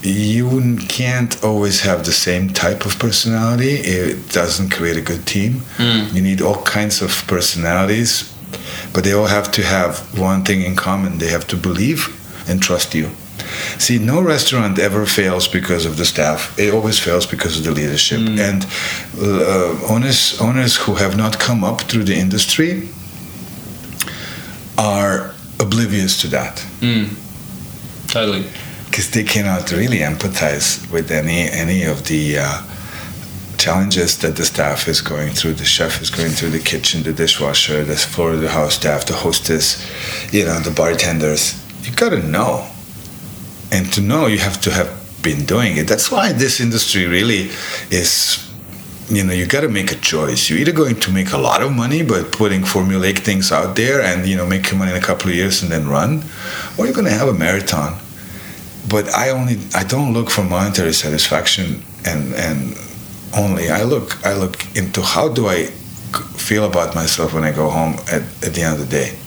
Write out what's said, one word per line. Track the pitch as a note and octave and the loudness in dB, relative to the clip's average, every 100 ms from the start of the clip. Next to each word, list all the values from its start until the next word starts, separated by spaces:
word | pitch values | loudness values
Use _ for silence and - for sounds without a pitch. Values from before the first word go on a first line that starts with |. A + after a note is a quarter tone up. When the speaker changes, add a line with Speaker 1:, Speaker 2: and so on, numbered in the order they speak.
| G2 | 0
Speaker 1:
you | G2 G#2 A2+ B2 C3 | 2 2 2 4 4
n-, | B2 A2+ F#2+ | 2 2 -2
can't | - B2+ B2+ A#2 - | -2 0 2 0 0
always | G#2+ G#2+ G2+ F#2+ | 2 2 2 2
have | G2 F2 | 2 2
the | D#2+ | 2
same | D#2+ - F2+ F#2+ | 0 2 2 2
type | F#2+ F2 G2+ | 2 0 0
of | G2+ - | -4 0
personality. | A#2+ G#2+ A#2 A2+ A2+ A#2+ C3 C#3+ | 0 2 2 2 2 4 2 2
It | - F#2 F2 - - | 2 2 0 -2 0
doesn't | F2 F2 F2 F#2 | 0 2 0 0
create | F2+ E2+ E2 | 0 0 0
a | |
good | D#2 E2 | -2 -4
team. | - G2+ G#2+ B2+ B2 - | -2 0 2 0 -4 0
Speaker 2:
Mm. | A#2+ A2+ G#2 | 2 2 2
Speaker 1:
You | F2+ | 2
need | F#2+ F#2+ | 2 4
all | F2+ G2+ | 2 2
kinds | - G#2 G#2+ - | 0 0 0 0
of | F#2 - - | 0 -2 0
personalities, | F2+ - F2 E2 F2+ G2 A2 A#2 - - - - - - - - | 0 0 0 2 2 2 2 2 0 -4 -14 -12 -12 -10 -10 -4
but | F#2 | 0
they | G2 | 2
all | G2+ G#2+ G#2 | 4 4 2
have | G2+ | 2
to | - | 0
have | F2 F#2+ F2 - - F#2+ | 2 2 2 -2 -6 0
one | F#2 F#2+ | 2 2
thing | F#2+ F#2+ | 2 2
in | F#2 F#2 | 2 0
common. | F#2 G2 F#2+ E2 | 0 0 0 0
They | E2 | 0
have | E2+ - | 0 -2
to | F2+ | -2
believe | F2+ F2 A#2 D#3 - - - - - | 0 2 2 0 -4 -8 -14 -10 -2
and | F#3 | 0
trust | - F2+ - | 2 0 0
you. | - D#2 - - - - - - - | -2 -2 -6 -14 -12 -10 -6 -6 -2
See, | - A#2+ | 2 4
no | A2 D#3 | 4 4
restaurant | F#3 D3 - B2+ G#2+ F#2 | 4 4 2 2 2 2
ever | G2 G2+ G2+ | 2 2 2
fails | - F#2+ F2+ F2 | 2 2 2 0
because | F#2 - E2+ D#2+ | 0 0 0 0
of | D#2 | 0
the | |
staff. | E2+ - D2+ D#2 - - | 0 2 2 0 -4 0
It | G#2 | 2
always | G#2+ A2 G2+ | 2 2 0
fails | - F2 | 2 2
because | E2+ F#2+ F2+ D#2+ | 0 -2 -2 0
of | |
the | D#2+ | 0
leadership. | D2+ D2+ D2 - C#3 | 0 0 2 2 2
Speaker 2:
Mm. | A2+ G#2+ G2+ | 2 2 2
Speaker 1:
And, | G2 F#2+ - - - - - | 0 -2 -4 -4 -6 -8 -2
uh, | G2+ F#2+ D#2+ F#2+ F2 D#2+ G2+ | 0 2 4 4 2 0 0
owners, | A2 C3+ B2 - - | 2 4 2 2 2
owners | A2+ C3 B2 - | 2 2 2 2
who | - F#2+ | 2 2
have | G2 G2 | 2 2
not | A2 G#2+ | 0 0
come | - A#2 | 0 2
up | G2 A#2 - | 2 -2 -2
through | A#2 | 0
the | G2 E2+ | 2 2
industry | F#3+ G#2+ - - E3 F#3+ - - - - - - - - - - - - - - - - - - - - | 2 2 2 2 2 0 -6 -12 -14 -14 -14 -14 -12 -12 -12 -14 -12 -10 -8 -8 -12 -12 -12 -14 -6 0
are | G#2+ G2+ G2+ F#2+ - - - - | 2 2 2 0 -4 -12 -14 -4
oblivious | G2+ A2 A2+ G2+ F#2+ - | 0 2 2 2 0 0
to | D2+ | 0
that. | C#2 B1+ - - - | -2 -2 -8 -12 -2
Speaker 2:
Mm. | A#2+ A2+ G#2 G#2 - - - - - - - - - | 0 2 -2 -6 -12 -14 -14 -12 -12 -14 -14 -12 -4
Totally. | A#2 G#2+ F#2+ F#2+ - - - - | 0 0 0 -4 -10 -12 -12 -4
Speaker 1:
'Cause | A2 - | -4 0
they | A#2 | 0
cannot | G#2 A2 G2+ F#2 - | 2 0 2 0 0
really | F2 A#2+ A2 | 0 2 2
empathize | D2+ D#2 G2 F#2+ D2+ D2 - - - | 0 0 -2 0 0 0 0 -2 -2
with | E2 - | -2 0
any, | D#2 D#2 E2+ E2+ | 0 0 0 0
any | E2 E2 F#2 | 0 0 2
of | D#2+ D2 - | 2 -2 0
the, | D#2 D2+ D2 | 0 2 0
uh, | C#2 C#2+ - - - - - - - - - - | 0 -2 -8 -12 -12 -12 -12 -12 -12 -12 -10 -2
challenges | F2 F2 G2 F#2 E2+ - | 2 2 2 2 2 0
that | D#2+ D#2 | -2 0
the | |
staff | D#2+ - D2 C#2+ - | -2 0 0 0 0
is | D#2 | 0
going | - D2+ D2+ | -2 -4 -2
through, | C2+ E2 | 0 -2
the | D#2+ | 0
chef | D#2 - E2 - | 0 2 0 0
is | E2 | -4
going | - E2 | -2 -2
through, | D2+ E2 | 0 -2
the | D#2 | -2
kitchen, | - D#2 - E2 | -2 -2 0 0
the | D2+ | -2
dishwasher, | D2+ D#2+ - C#2+ D2 - D2+ | 0 2 2 2 2 2 0
the | D2 D2+ | 0 -2
floor | - - E2 | -2 0 2
of | D#2+ | 2
the | D#2 | 0
house | D#2 D2+ | 0 0
staff, | - D#2 C#2+ - | 0 0 -2 -2
the | |
hostess, | D2+ - - - D#2 - - - - - - - | -2 0 0 0 0 0 -2 -6 -8 -8 -8 0
you | G2+ | 0
know, | E2+ E2 | 2 0
the | E2 | -2
bartenders. | D#2 E2+ D#2+ E2+ D#2+ D#2 D2+ - - - - | 2 2 2 0 2 2 2 -2 -4 -12 -10
You | - | -6
gotta | - A#3 D3+ | 0 2 2
know. | E2+ E2+ A#2 - - - - - - - - - - - - | 0 0 2 0 -4 -14 -16 -14 -14 -14 -14 -12 -14 -14 -2
And | F#2+ F#2 | -2 0
to | - | 0
know, | G2+ D3 C3+ | 2 4 4
you | G#2 | 2
have | G2 F#2 | 0 0
to | - | 0
have | F#2 E2+ - - - | 0 0 -4 -14 -4
been | D#2+ D2 C#2+ | -2 -2 0
doing | G#2 A2+ D#2+ | 2 2 0
it. | E2 | 2
That's | A2 - | 2 2
why | C4 A#3 | 2 2
this | B2 C3 - | 2 2 2
industry | A#2+ A2+ - G2+ F2+ | 0 2 2 2 2
really | F2 A2+ G2+ F2+ - - - - | 4 4 2 -2 -6 -8 -8 -2
is, | F2+ E2+ - - - - - - - - - - | 0 2 2 0 -2 -6 -16 -16 -16 -16 -16 -2
you | G2+ | 0
know, | F#2 | 2
you | F2+ F2 | 0 0
gotta | C#3 D3+ | 2 2
make | G2+ F#2+ | 0 -2
a | - | -2
choice. | - D#2 D2 B1+ - | -2 0 0 0 0
You're | D#2+ | 2
either | D3 | 2
going | D#3+ C#3 A2+ | 4 2 2
to | - | 2
make | F#2+ F#2 | 2 2
a | - | 0
lot | - - | 2 2
of | C3+ | 2
money | B2+ A#2+ D3+ | 2 2 2
by | D3+ F#2+ | 2 0
putting | E2 - G#2 F#2+ | 0 0 2 2
formulaic | F#2+ G2 F#2 F#2+ F#2 G2 | 2 2 2 2 2 0
things | - G2 F#2+ | 0 2 2
out | D2+ F#2+ G2 | 2 2 2
there | A#2+ C#3 | 2 2
and, | G2 F2+ F#2+ | 2 0 0
you | F#2 | 0
know, | F2 | 0
make | F#2+ F#2+ | 0 0
your | F#2+ | 0
money | F#2+ | 0
in | F2+ | 0
a | |
couple | F#2 F2+ F#2 | 0 0 0
of | F2 | 2
years | F#2+ F#2+ | 2 0
and | F2 | 0
then | E2 C#2+ | 0 2
run, | C#2+ G2 D#3 - - - - - - | 2 2 0 -4 -10 -10 -8 -8 -2
or | |
you're | A#3 | 0
gonna | B3+ G3+ | 2 2
have | G#2+ C3+ | 4 2
a | F#2 D#2+ | 2 2
marathon. | F#2+ F#2+ D#2+ D2 - - - - - - - - - - | 0 0 -2 -2 -6 -12 -16 -14 -14 -14 -14 -14 -10 -2
But | G#2+ - | 0 0
I | - B2+ | 0 0
only, | C3 B2 G#2+ F#2+ | 0 0 -2 -2
I | - | -4
don't | F#2+ C3 C#3 | 0 0 2
look | A#2 A#2 | 0 0
for | - | 0
monetary | F#2+ F2+ G2+ G2 E2+ | 2 2 2 2 2
satisfaction | D#2+ D2+ D2+ - D2 - F#2+ E2+ B1+ - - | 0 0 0 2 2 2 0 -2 -4 -8 -8
and, | E2+ D#2 C2 | -4 -2 -2
and | A#1+ E2+ D2 C2 C2+ - - - - - G#2 | -2 -2 -2 -4 -8 -12 -14 -14 -14 -4 0
only. | G2+ F2 E2+ | 2 2 2
I | E2+ | 2
look, | A#2 C#3 - - - | 2 2 0 -4 -2
I | |
look | G2+ F#2 - - - | 0 -2 -4 -4 -2
into | F#2 F#2+ | -2 -2
how | F#2 E2+ D#3 | 0 2 2
do | B2 G#2+ | 2 2
I | F2+ C#2 | 2 -2
c-, | - - - - - - - | -8 -12 -12 -6 -6 -6 -8
feel | - G#2+ G#2 | 0 2 4
about | F2 E2 | 2 2
myself | E2 D#2+ - D#2+ | 0 0 0 0
when | D#2 | 2
I | D#2 | 0
go | D2 D#2 | 2 2
home | D#2+ D#2+ D2+ - | 2 0 -2 -2
at, | E2 - - | -4 -4 -6
at | D#2+ | -4
the | D#2+ | -2
end | D#2+ | 0
of | D2+ | 0
the | C2+ | 0
day. | C#2+ B1+ - | 0 -2 -6